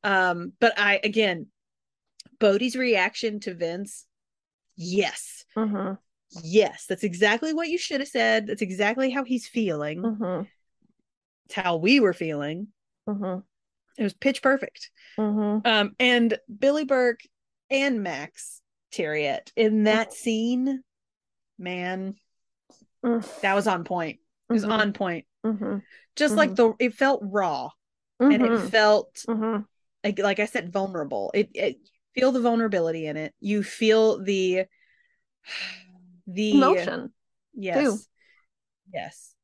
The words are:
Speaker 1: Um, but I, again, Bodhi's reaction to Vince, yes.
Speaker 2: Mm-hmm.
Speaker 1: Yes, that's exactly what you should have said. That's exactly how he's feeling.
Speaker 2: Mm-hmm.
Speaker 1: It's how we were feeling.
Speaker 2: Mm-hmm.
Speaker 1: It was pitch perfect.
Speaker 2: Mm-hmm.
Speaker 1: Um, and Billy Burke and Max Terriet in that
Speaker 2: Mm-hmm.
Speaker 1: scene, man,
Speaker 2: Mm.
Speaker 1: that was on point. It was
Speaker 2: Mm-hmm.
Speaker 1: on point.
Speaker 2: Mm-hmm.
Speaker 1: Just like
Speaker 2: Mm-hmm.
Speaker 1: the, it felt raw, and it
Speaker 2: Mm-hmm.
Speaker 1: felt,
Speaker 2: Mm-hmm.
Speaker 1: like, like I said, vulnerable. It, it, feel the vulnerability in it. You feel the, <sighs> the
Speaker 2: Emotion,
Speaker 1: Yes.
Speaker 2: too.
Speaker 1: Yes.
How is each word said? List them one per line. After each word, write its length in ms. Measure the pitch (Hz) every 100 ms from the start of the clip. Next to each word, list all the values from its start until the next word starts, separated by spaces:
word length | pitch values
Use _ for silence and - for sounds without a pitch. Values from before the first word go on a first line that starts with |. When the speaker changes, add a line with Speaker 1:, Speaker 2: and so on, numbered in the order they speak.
Speaker 1:
Um, 520 | 208 196 185 175 175 _
but 180 | 233 214
I, 220 | 202 196
again, 440 | 214 214 208 175 - _ _ _ _ _ _ _ - _
Bodhi's 380 | 214 196 247 247
reaction 640 | 254 208 185 - 226 208
to 120 | 208
Vince, 540 | 175 170 175 202 - _ _ _ _ _ _ _ -
yes. 680 | 170 190 170 - - - - -
Speaker 2:
Mm-hmm. 380 | 220 202 190 196 _ _ _ 170
Speaker 1:
Yes, 420 | 160 202 196 - -
that's 160 | 185
exactly 500 | 208 175 214 - 320
what 140 | 311 330
you 100 | 349
should 220 | - 285
have 80 | 285
said. 400 | 254 226 220 214
That's 140 | 208
exactly 480 | 196 185 208 240 269
how 140 | 262 247
he's 220 | 247 -
feeling. 540 | 240 208 151 147 160
Speaker 2:
Mm-hmm. 420 | 226 214 185 180 196 _ _ _ _ _ _ _ _ _ _
Speaker 1:
It's 100 | -
how 200 | 185 170
we 220 | 180 277
were 140 | 208
feeling. 560 | 165 160 147 147 165 208 _ _ _ -
Speaker 2:
Mm-hmm. 320 | 202 190 180 - _ _ _ _ -
Speaker 1:
It 60 |
was 100 | 208
pitch 280 | - 269 269
perfect. 480 | 269 269 - - - _ - -
Speaker 2:
Mm-hmm. 480 | 214 208 208 214 233
Speaker 1:
Um, 240 | 220 202 -
and 400 | 247 240 233 214 - 208
Billy 280 | 269 294 277
Burke 340 | 269 247 233 - _ _ _ _
and 340 | 269 277 233
Max 580 | 190 139 147 - - - _ _ _
Terriet 580 | - 160 151 147 - - -
in 260 | 220 214
that 240 | 214 220 220
Speaker 2:
Mm-hmm. 80 | -
Speaker 1:
scene, 680 | 240 220 233 247 262 269 _ _ _ _ _ _ _ -
man, 580 | 180 180 180 185 190 202 _ _ _ _ _ _ _ _
Speaker 2:
Mm. 380 | 247 233 - -
Speaker 1:
that 140 | 196 196
was 100 | 208
on 160 | 180 165
point. 340 | 180 160 - _ _ _
It 40 |
was 100 | 233
Speaker 2:
Mm-hmm. 80 | 208
Speaker 1:
on 220 | 220 208
point. 320 | 202 190 170 - _ 220
Speaker 2:
Mm-hmm. 320 | 208 202 202 - - _ -
Speaker 1:
Just 200 | 294 220
like 160 | 302
Speaker 2:
Mm-hmm. 200 | 190 226 214
Speaker 1:
the, 60 | 247
it 80 |
felt 280 | - 269 269
raw, 460 | 202 202 180 139 127 _ _ _ _ _
and 140 | 262
it 80 | 277
Speaker 2:
Mm-hmm. 260 | 240 226 190
Speaker 1:
felt, 480 | 220 214 208 - - -
Speaker 2:
Mm-hmm. 340 | 226 220 214 208 _ _ _
Speaker 1:
like, 160 | 208 202
like 200 | 202 196
I 60 | 208
said, 260 | 247 175
vulnerable. 600 | 190 190 180 143 117 98
It, 160 | 202 208 -
it, 220 | - 127 _ _ _ -
feel 160 | 254
the 100 | 254
vulnerability 640 | 240 233 220 196 165 165 156
in 100 | 147
it. 160 | 156 _
You 240 | 202 208
feel 580 | 202 - 220 220 220 -
the, 420 | 190 196 185 185 190 _ _ _ _ _ _ _ -
<sighs> 840 | - - - - - - - -
the 240 | 180 214
Speaker 2:
Emotion, 600 | 277 262 349 170 - - _ _ _ _
Speaker 1:
Yes. 240 | 247 190 175
Speaker 2:
too. 200 | 285 208 - _ _ _ _ _ _ _ _
Speaker 1:
Yes. 400 | 175 87 - - _